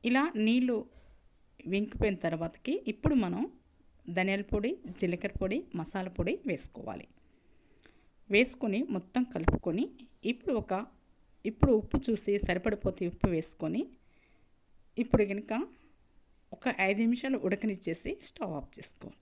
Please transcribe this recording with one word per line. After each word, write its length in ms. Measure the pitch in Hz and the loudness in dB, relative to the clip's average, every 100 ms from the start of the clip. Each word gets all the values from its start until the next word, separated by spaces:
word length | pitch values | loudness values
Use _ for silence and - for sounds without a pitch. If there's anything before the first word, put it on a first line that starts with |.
| 240 | 4
ఇలా 140 | 254 311 226 214 | 4 2 2 4
నీళ్ళు 280 | 247 247 226 - - - - - _ _ - - | 4 2 0 -4 -18 -20 -20 -20 _ _ -14 -4
వెంకిపోయిన 440 | 190 208 - 214 190 170 | -2 -2 0 0 0 -2
తర్వాతకి 480 | 160 165 - - 339 233 | -2 -6 -6 -4 -4 -4
ఇప్పుడు 240 | 214 - 277 | -2 2 4
మనం 180 | 185 180 302 - _ _ - - - 175 | 2 -2 -4 -8 _ _ -20 -20 -4 0
ధనియాల 280 | 190 196 202 | 2 0 -2
పొడి, 200 | 214 220 381 - - | -2 -2 -4 -10 -2
జీలకర్ర 300 | 180 170 196 - | -2 0 -4 -2
పొడి, 160 | 190 247 - 175 | -2 -2 -4 -4
మసాలా 340 | 160 196 185 180 | -2 -2 -4 -4
పొడి 180 | 175 359 262 | -2 -2 -2
వేసుకోవాలి. 580 | 175 - - - - - - _ _ _ - _ - - - _ _ - 202 | 0 0 -2 -10 -10 -14 -20 _ _ _ -20 _ -20 -20 -20 _ _ 2 6
వేసుకొని 460 | 254 - 226 196 285 196 | 6 4 0 0 0 -4
మొత్తం 260 | - 254 247 - | -2 -2 -2 0
కలుపుకొని 520 | 160 - 180 170 285 - - - 208 | 0 2 0 -2 -4 -6 -20 -6 -6
ఇప్పుడు 220 | 247 370 233 | -4 -2 -2
ఒక, 200 | - 185 254 - _ _ - - - | 0 -4 -4 -16 _ _ -20 -6 -6
ఇప్పుడు 180 | 226 277 220 | 4 6 6
ఉప్పు 200 | - 294 269 | 2 -2 0
చూసి 260 | 214 - 202 - | 0 2 0 2
సరిపడిపోతే 640 | 180 220 208 190 185 175 | 0 0 -2 -4 -2 -6
ఉప్పు 160 | 175 196 165 | 0 0 2
వేసుకొని 460 | 160 - 160 196 339 - _ _ _ _ _ _ _ - - - 240 | 0 -2 -2 -2 -4 -10 _ _ _ _ _ _ _ -20 -12 -6 2
ఇప్పుడు 180 | 233 202 | 2 2
కనుక 200 | 202 208 220 392 - - _ _ - _ _ _ - | -2 -4 -4 -4 -10 -20 _ _ -20 _ _ _ -6
ఒక 100 | 254 247 190 | -4 0 0
ఐదు 100 | 202 226 | 2 2
నిమిషాలు 300 | 247 269 262 180 | 2 0 -2 0
ఉడకనిచ్చేసి 680 | 202 220 190 - 165 - - - | 0 -2 -2 -2 -2 -2 -4 -6
స్టవ్ 260 | - 320 151 | -6 -6 -6
ఆఫ్ 100 | - - | -8 -2
చేసుకో. 320 | - - 120 - | 0 0 -12 -16